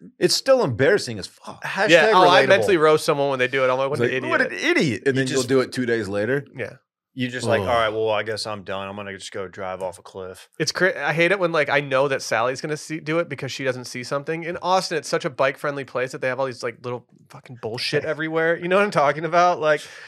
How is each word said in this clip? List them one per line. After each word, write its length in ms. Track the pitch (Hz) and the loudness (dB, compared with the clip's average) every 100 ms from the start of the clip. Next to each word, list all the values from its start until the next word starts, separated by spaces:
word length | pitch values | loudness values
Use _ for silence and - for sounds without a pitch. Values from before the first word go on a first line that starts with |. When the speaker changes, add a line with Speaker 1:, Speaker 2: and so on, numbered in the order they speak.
| 90 - | -18 -2
Speaker 1:
It's 160 | 175 | 0
still 280 | - - 262 | 2 4 4
embarrassing 540 | 180 107 143 202 - 107 | 4 2 2 2 0 -10
as 80 | - | -12
fuck. 360 | _ - - | _ -18 -14
Speaker 2:
Hashtag 240 | - 190 208 | -8 -2 6
Speaker 3:
Yeah, 220 | 170 214 | 6 8
oh, 120 | 190 180 | 8 8
I 160 | 185 | 6
Speaker 2:
relatable. 40 | - | 6
Speaker 3:
mentally 280 | 196 208 175 | 4 4 4
roast 280 | 156 156 | 6 4
someone 240 | 165 143 139 | 4 0 0
when 100 | 131 | 0
they 80 | 127 | 0
do 160 | 135 | 2
it. 40 | 127 | 2
I'm 60 | 131 | 2
like, 120 | 139 | 0
"What 100 | 117 | 0
Speaker 1:
It's 0 | |
Speaker 3:
an 60 | 120 | 0
Speaker 1:
like, 60 | 127 | 0
Speaker 3:
idiot." 140 | 127 | 0
Speaker 1:
"What 100 | 302 | 0
an 120 | - | 0
idiot." 500 | - 302 349 160 107 139 | -2 0 2 2 0 0
And 100 | 131 | 0
Speaker 2:
You 60 | |
Speaker 1:
then 20 | 131 | 0
you'll 120 | 131 | -2
Speaker 2:
just 100 | 120 | 2
Speaker 1:
do 100 | 131 | 2
it 120 | 123 | 2
two 120 | 127 120 | -2 -2
days 200 | 113 98 | -2 -2
later. 380 | 101 110 143 135 135 | -2 -2 -2 -4 -10
Speaker 3:
Yeah. 180 | 101 - _ _ _ 131 | -10 -12 _ _ _ -8
Speaker 2:
You 60 | 123 | -6
just 220 | 123 117 | -4 0
like, 120 | 113 | 0
Speaker 1:
Ugh. 40 | 98 | 2
Speaker 2:
"All 80 | |
right, 140 | 117 110 | 0 0
well, 220 | 110 110 | 0 0
I 120 | 107 | -2
guess 240 | 107 107 113 | -2 -6 -6
I'm 160 | 104 | -10
done. 240 | 92 95 98 | -8 -8 -8
I'm 60 | |
gonna 180 | 101 98 95 | -10 -12 -12
just 140 | - | -12
go 160 | 104 92 | -10 -12
drive 340 | 101 95 92 | -10 -10 -6
off 160 | 92 87 | -8 -10
a 40 | |
cliff." 460 | - 98 92 92 - - | -16 -14 -14 -14 -14 -8
Speaker 3:
It's 100 | 156 | -4
cra-, 260 | - 185 - | 0 0 0
I 160 | 143 | -2
hate 200 | 156 170 | 0 2
it 80 | 202 | 2
when, 100 | 170 | 0
like, 180 | 165 143 | 0 0
I 120 | 139 | 0
know 260 | 143 131 143 | 0 0 0
that 160 | 135 | -2
Sally's 380 | - 113 123 131 | -2 -2 -2 -4
gonna 160 | 156 151 | -6 -8
see, 240 | - 160 | -8 -10
do 180 | 151 165 | -4 -4
it 100 | 165 | -4
because 220 | 135 131 | -6 -10
she 140 | - | -6
doesn't 220 | 131 127 120 | -4 -4 -6
see 180 | 127 | -12
something. 400 | 120 143 143 165 | -6 -6 -6 -8
In 120 | 165 175 | -6 -6
Austin, 360 | 170 185 175 160 | 0 0 0 -6
it's 100 | - | -4
such 160 | 165 | -4
a 60 | 170 | -4
bike-friendly 540 | 127 135 143 151 139 | 0 0 0 -6 -6
place 280 | 131 123 131 | -6 -4 -6
that 80 | 147 | -4
they 80 | 131 | -4
have 100 | 127 | -2
all 80 | 135 | -4
these, 160 | 120 | -4
like, 140 | 123 110 | -8 -8
little 200 | 123 123 - _ _ | -10 -10 -12 _ _
fucking 280 | 135 - 120 | -20 -20 -12
bullshit 440 | 147 117 - 151 | -10 -6 -2 -2
Speaker 2:
<laughs> 80 | 151 | -2
Speaker 3:
everywhere. 440 | 147 160 160 165 165 | -4 -2 0 0 0
You 120 | 175 | 2
know 80 | 190 | 2
what 80 | |
I'm 80 | 208 | 2
talking 320 | 170 143 147 | 2 2 2
about? 340 | 165 170 180 170 | 0 4 4 4
Like, 220 | 151 147 - - | 2 0 -2 -18